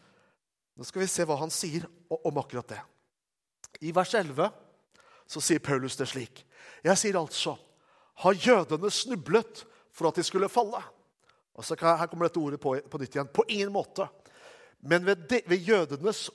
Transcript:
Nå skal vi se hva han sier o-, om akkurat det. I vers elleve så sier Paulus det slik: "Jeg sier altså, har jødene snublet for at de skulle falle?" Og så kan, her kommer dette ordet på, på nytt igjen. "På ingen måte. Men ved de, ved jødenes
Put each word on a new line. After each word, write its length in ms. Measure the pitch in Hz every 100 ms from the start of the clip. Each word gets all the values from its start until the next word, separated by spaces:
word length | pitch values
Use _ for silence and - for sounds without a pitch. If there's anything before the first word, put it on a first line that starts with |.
| _ _ _ _ _ _ _
Nå 140 | - 123
skal 160 | 190
vi 80 | 185
se 140 | - 160
hva 100 | 143
han 160 | 160
sier 320 | - 175 160 170 _ -
o-, 120 | 165 160
om 140 | 143
akkurat 300 | - 123 -
det. 80 | 107 - _ _ _ _ _ _ _ - - 156
I 60 |
vers 220 | 170 180 226
elleve 300 | 160 135 208 - _ _ _ _ _ _ -
så 120 | 156
sier 180 | - 151
Paulus 380 | - 135 131 -
det 80 | 131
slik: 320 | 131 117 - _ - - -
"Jeg 160 | 165 190
sier 220 | 214 190
altså, 340 | 151 - 170 131 _ _ _ _ _ -
har 160 | 180 190
jødene 500 | 240 220 156 156 202
snublet 720 | - 247 220 135 214 220 - - _ _
for 160 | - 160
at 80 | 175
de 80 | 165
skulle 240 | 180 -
falle?" 320 | 240 214 233 - _ _ _ _ _ _
Og 120 | - -
så 120 | 160
kan, 220 | 165 160
her 100 | 165
kommer 160 | 170 170
dette 160 | 170
ordet 160 | 143 143
på, 120 | 143 131 -
på 120 | 151
nytt 120 | 127
igjen. 160 | 143 143
"På 160 | - 226
ingen 240 | 208 202 202
måte. 320 | - - - _ _ - - - - _
Men 240 | 135 175 180
ved 220 | 190 147
de, 140 | - 165
ved 160 | 185
jødenes 640 | 175 208 147 139 196 208 -